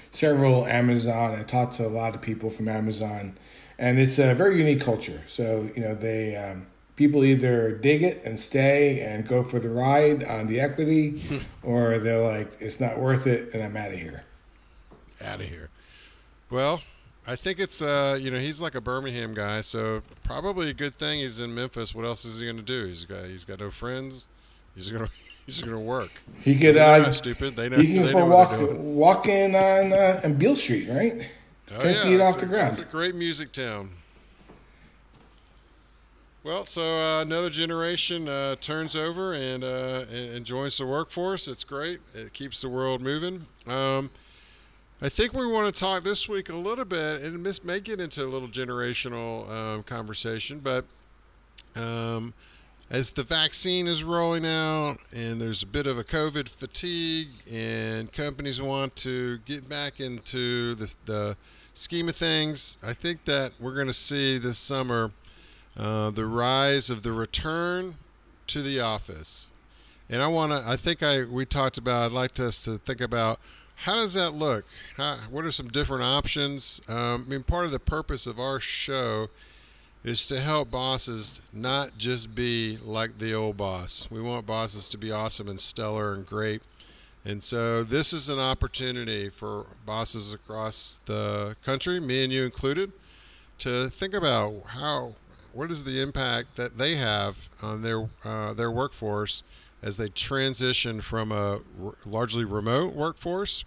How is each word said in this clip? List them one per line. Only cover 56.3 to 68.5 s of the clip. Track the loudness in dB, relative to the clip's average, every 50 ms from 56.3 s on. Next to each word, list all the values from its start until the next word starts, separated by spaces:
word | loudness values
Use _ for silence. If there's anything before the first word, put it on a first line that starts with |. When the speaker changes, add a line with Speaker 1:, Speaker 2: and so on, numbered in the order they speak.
| -2 -4 -6 -8
Speaker 2:
fatigue | -10 -14 -14 -10 -8 -6 -6 -4 -4 -2 -2 -2 -2 -2 -4 -6 -12 -20 -16 -10
and | -8 -6 -4 -4 -4 -4 -4 -4 -4 -6 -6 -8 -8
companies | -6 -6 -6 -6 -6 -6 -6 -4 -4
want | -4 -2 -2 -2 -2 -4 -6
to | -8 -6 -6 -4 -4 -4 -4 -6 -8 -8
get | -10 -10 -10 -10 -8
back | -8 -6 -6 -6 -8 -8
into | -8 -8 -8 -8 -8 -6 -4 -2 -2 0 0 0 -2 -2 -4
the, | -4 -8 -10 -10 -12 -8
the | -6 -4 -2 -2 -4 -6 -8 -12 -20 -20 -20 -20 -18 -12
scheme | -10 -8 -4 -4 -2 -2 -2
of | -2
things, | -2 0 0 2 2 0 0 -2 -4 -6 -8 -10 -10 -10
I | -10 -8
think | -6 -4 -6 -6 -4 -2
that | 0 0 0 0 -2 -6 -8
we're | -10 -8 -4
gonna | -4 -2 -2 0
see | -2 -2 -2 0 0 2 2 0 0
this | -2 -4 -4 -4
summer, | -4 -4 -2 -2 -2 0 0 0 0 -2 -4 -10 -20 -20 -20 -20 -20 -20 -20 -20 -20 _ -10
uh, | -6 -4 -2 0 0 0 -2
the | -2 -2 -4
rise | -2 0 0 2 2 4 4 4 4 4 2 0 -2
of | -4 -4 -4
the | -4 -4
return | -4 -4 -4 -4 -4 -4 -2 -4 -2 -2 -2 -4 -4 -6 -8 -12 -16 -20 -20 _ _ _ _ -20 _ _
to | -10